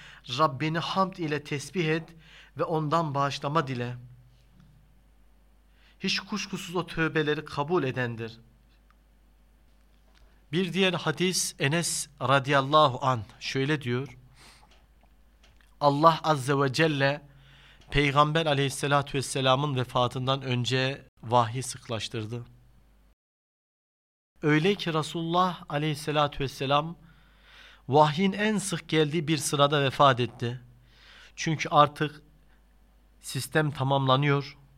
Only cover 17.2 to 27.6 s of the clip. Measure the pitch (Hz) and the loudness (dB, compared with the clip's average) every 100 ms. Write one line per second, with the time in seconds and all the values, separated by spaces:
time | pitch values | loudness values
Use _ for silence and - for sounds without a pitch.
17.2 | - - - - - - - 139 143 139 | -8 -20 -20 -20 -20 -20 -4 0 2 4
18.2 | 147 156 156 139 139 135 147 143 135 143 | 4 2 0 0 0 -2 0 0 0 -4
19.2 | 123 139 131 131 147 127 120 127 123 135 | -4 0 2 2 0 -2 -2 0 0 0
20.2 | 127 135 131 123 113 131 131 139 - _ | -2 -2 -2 -2 0 0 -2 -6 -14 _
21.2 | 113 120 113 127 123 - - 113 - 117 | 0 2 2 -2 -8 -10 -8 -8 -6 -8
22.2 | 107 120 120 - _ _ _ _ _ _ | -8 -10 -14 -20 _ _ _ _ _ _
23.2 | _ _ _ _ _ _ _ _ _ _ | _ _ _ _ _ _ _ _ _ _
24.2 | _ _ 156 151 180 202 175 160 147 170 | _ _ 2 2 2 -2 -2 -4 -4 -6
25.2 | 165 175 180 165 - 147 156 147 - 151 | -2 0 0 -2 -6 -4 -4 -4 -2 0
26.2 | 147 - 135 - 135 143 160 170 - - | 0 -2 -8 -4 0 0 0 -8 -20 -20
27.2 | _ _ - - | _ _ -20 -20